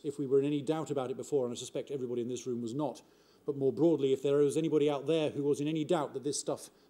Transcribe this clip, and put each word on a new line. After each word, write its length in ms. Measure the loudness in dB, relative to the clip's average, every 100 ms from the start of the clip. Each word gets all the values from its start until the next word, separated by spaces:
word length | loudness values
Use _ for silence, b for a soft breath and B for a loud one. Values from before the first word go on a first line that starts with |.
if 140 | -6 -4
we 80 | 2
were 120 | 4
in 60 |
any 180 | 4 0
doubt 280 | -2 -2 -2
about 200 | -4 -4
it 60 | -6
before, 300 | -2 0 0
and 60 |
I 40 | -4
suspect 340 | -8 -8 -8
everybody 320 | -6 -4 -2
in 60 | -4
this 180 | -4 -4
room 160 | -4
was 120 | -4
not, 280 | -2 -4 -6 -16 b b b
but 120 | -6 0
more 160 | 0
broadly, 400 | 4 4 4 2
if 100 | 2
there 140 | 2 4
was 200 | 4 2
anybody 320 | 2 4 2
out 180 | 0 0
there 240 | 0 0
who 120 | 0
was 180 | 0 0
in 80 | 0
any 160 | -2
doubt 300 | 0 0 0
that 80 | -4
this 160 | -4 -4
stuff 320 | -4 -6 -8 b